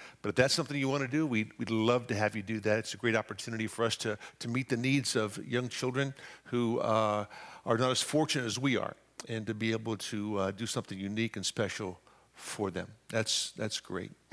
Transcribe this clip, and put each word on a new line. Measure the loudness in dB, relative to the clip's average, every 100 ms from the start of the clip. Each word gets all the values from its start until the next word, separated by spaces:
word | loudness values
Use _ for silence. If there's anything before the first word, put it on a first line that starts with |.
| -20 -8
But | 0
if | 4
that's | 6
something | 4 0 0
you | 0
wanna | 0 0
do, | 0 2
we'd, | 2 0 -4
we'd | 0
love | 2 4 4 2
to | 2
have | 2 0
you |
do | -4 -2
that. | 2 2
It's | 0
a | -2
great | 2 2
opportunity | 0 -6 -6 -4 -4
for | 0 0
us | 0
to, | -2 -4 -8 -10
to | -4
meet | -2 0
the | 0
needs | 2 2 2 0
of | 0 -2 -4
young | -2 -2
children | -2 -2 0 -2 -4 -14 -16 -4
who, | 0 2 2
uh, | 2 4 4 2 -2 -10 -16 -6 2
are | 4
not | 4
as | 2
fortunate | 2 2 2 2
as | 0 0
we | 2 2
are, | 0 -6 _ -14 -6
and | -4 -4
to |
be | -2 0
able | 0 0 -4
to, | -4 -4 -2 0
uh, | 0
do | 0 -4
something | -4 -4 -4
unique | -2 0 -2 -2
and | -4
special | -2 -2 -2 -6 -8 -14 -20 _
for | -14 -8 -2 -2
them. | -2 -6 -12 -4
That's, | 0 2 0 -2
that's | -4 -4 -4
great. | -6 -6 -6 -12 -8